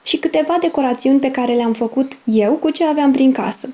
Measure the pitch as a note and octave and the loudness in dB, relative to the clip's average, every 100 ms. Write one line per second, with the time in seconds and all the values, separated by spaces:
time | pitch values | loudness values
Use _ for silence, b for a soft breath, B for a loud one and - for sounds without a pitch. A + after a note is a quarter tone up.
0 | - - E4 D#4+ D#4 F4 F4 D#4+ C4+ B3 | -6 -4 0 0 0 0 -2 -2 -2 0
1 | C4+ C4+ C4+ C4 A#3+ A#3+ A#3 A3+ A3+ C4 | 2 2 2 -2 -2 0 0 -2 -2 -2
2 | C4+ - - A3 G#3 D#4 D#4+ D4+ E4 D4+ | -4 -6 -2 2 2 0 -2 0 0 2
3 | C#4+ C4 C4 B3+ G#3 - - | 2 4 4 2 -2 -4 -6